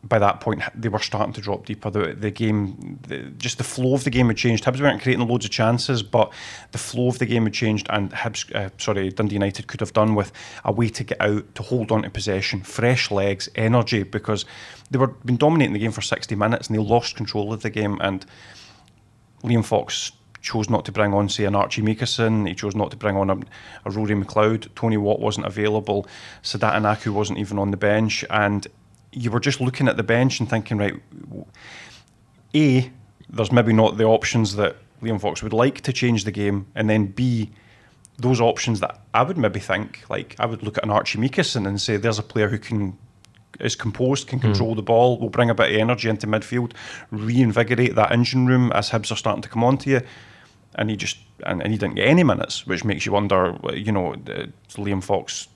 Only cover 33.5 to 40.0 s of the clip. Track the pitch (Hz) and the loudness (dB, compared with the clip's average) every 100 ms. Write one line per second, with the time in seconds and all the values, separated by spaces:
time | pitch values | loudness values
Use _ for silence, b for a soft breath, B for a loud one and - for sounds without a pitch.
33.5 | 120 113 110 110 104 110 110 - 120 107 | 4 6 6 6 4 4 6 4 0 0
34.5 | 101 98 - _ _ 113 104 101 82 107 | 0 0 -2 _ _ -4 -2 -2 -4 -2
35.5 | 110 131 135 - 123 123 113 101 98 104 | 2 2 2 -6 0 2 2 0 -2 0
36.5 | 101 98 - 107 110 98 101 127 117 107 | 0 -4 -2 2 4 2 0 0 0 -2
37.5 | b b b b b _ - 123 123 117 | b b b b b _ -2 0 4 4
38.5 | - - 107 90 - _ 110 170 175 110 | 2 -2 0 -2 -6 _ 2 2 2 0
39.5 | 95 - 95 107 - | -2 -2 -4 -4 -14